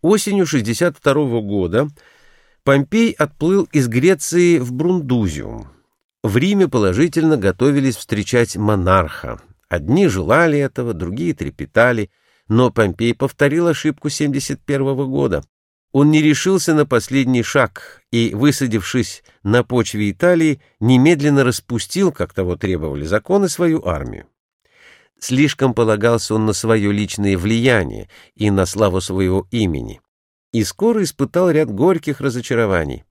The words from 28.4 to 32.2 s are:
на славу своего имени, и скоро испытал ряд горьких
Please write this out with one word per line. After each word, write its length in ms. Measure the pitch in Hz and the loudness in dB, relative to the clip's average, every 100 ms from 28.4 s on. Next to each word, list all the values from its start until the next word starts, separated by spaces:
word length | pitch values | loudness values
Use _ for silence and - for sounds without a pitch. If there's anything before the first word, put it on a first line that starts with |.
| 107 | 0
на 140 | 98 92 | 0 0
славу 360 | 101 104 90 | 0 0 0
своего 460 | - 92 95 95 95 | -4 -2 0 -2 -4
имени, 480 | 117 98 73 57 - _ _ _ _ _ | -2 -2 -2 -8 -16 _ _ _ _ _
и 100 | 117 | -4
скоро 400 | 104 - 220 220 | -4 -2 -2 0
испытал 480 | 175 - 139 175 180 | -4 -4 -4 0 2
ряд 180 | 151 143 | 2 0
горьких 520 | 101 160 170 151 143 | 0 0 0 -4 -4